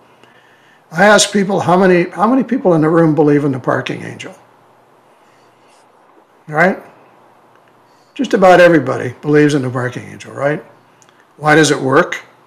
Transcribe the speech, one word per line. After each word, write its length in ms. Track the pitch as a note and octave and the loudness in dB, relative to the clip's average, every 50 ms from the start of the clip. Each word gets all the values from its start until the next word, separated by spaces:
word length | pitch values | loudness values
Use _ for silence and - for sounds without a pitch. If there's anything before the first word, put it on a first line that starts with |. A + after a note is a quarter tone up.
| _ _ _ _ _ _ _ _ _ _ _ _ _ _ _ _ _ _ | _ _ _ _ _ _ _ _ _ _ _ _ _ _ _ _ _ _
I 140 | D#3+ E3+ G3 | -4 0 2
ask 260 | G#3+ G#3+ G#3+ - - | 2 4 2 0 -2
people, 280 | - G#3 F#3+ F#3+ G3 E3 | -2 -2 -2 -2 -4 -4
"How 180 | B2 C#3+ F3 | 0 0 2
many, 320 | F3+ G3 F#3 F3+ F3 F3 F3 | 2 4 4 2 2 0 -2
how 180 | - E3+ G3 | -4 -4 -2
many 160 | A3+ C4 C4+ A3+ | 0 0 0 0
people 300 | - B3 C4+ - F#3 E3+ | -2 -4 -2 0 0 0
in 80 | D#3 | 2
the 80 | D3+ D#3 | 2 2
room 260 | E3+ E3 E3 D#3 D3+ | 2 2 2 2 2
believe 300 | D#3 D3+ D3 D3 D3 C#3+ | 2 2 2 2 0 0
in 60 | D3 | -2
the 80 | C3 B2 | -4 -4
parking 420 | - C#3+ B2+ B2+ B2+ - - A#2 A#2 | -4 -4 -4 -4 -6 -8 -10 -12 -12
angel?" 320 | A2+ A#2 A2 - - - - _ _ _ _ _ _ _ _ _ _ _ _ _ _ _ _ _ _ _ _ _ _ _ _ _ _ _ _ _ _ _ _ _ _ _ _ _ _ _ _ _ | -14 -16 -16 -18 -20 -20 -20 _ _ _ _ _ _ _ _ _ _ _ _ _ _ _ _ _ _ _ _ _ _ _ _ _ _ _ _ _ _ _ _ _ _ _ _ _ _ _ _ _
Right? 340 | D#3+ D3+ D3+ F3 F#3 - - - - - _ _ _ _ _ _ _ _ _ _ _ _ _ _ _ _ _ _ _ _ _ _ _ _ | -6 -2 0 0 0 0 -4 -10 -20 -20 _ _ _ _ _ _ _ _ _ _ _ _ _ _ _ _ _ _ _ _ _ _ _ _
Just 180 | - C4 - - | -8 -4 -4 0
about 260 | G#3 F#3+ F#3 F3 F3+ | 4 6 6 6 8
everybody 540 | F3 F3 E3+ D3+ B2+ C3 B2 A#2 A2+ B2 - - | 6 6 4 2 0 -2 -6 -8 -8 -10 -12 -10
believes 320 | - D3+ D3 D3+ D3+ D3 D3 | -4 0 2 2 2 2 0
in 80 | C#3+ | -2
the 80 | B2+ B2+ | -4 -6
parking 340 | A#2+ C3+ B2 B2 - B2+ G#2 | -6 -6 -8 -8 -8 -12 -16
angel, 300 | G2+ G2+ G2+ - A2 A2+ | -16 -18 -20 -20 -18 -10
right? 300 | B2 C3+ C#3+ D3+ - - - _ _ _ _ _ _ _ _ _ _ _ _ _ | -6 -6 -6 -6 -6 -10 -16 _ _ _ _ _ _ _ _ _ _ _ _ _
Why 180 | - D3 D3+ D3+ | -6 0 2 4
does 160 | D#3+ D#3 C#3 | 4 4 2
it 80 | C#3+ C3 | 0 -2
work? 440 | C#3 C3 C3+ D#3 F3+ - - - - _ _ _ _ | -2 0 0 0 0 -2 -6 -12 -16 _ _ _ _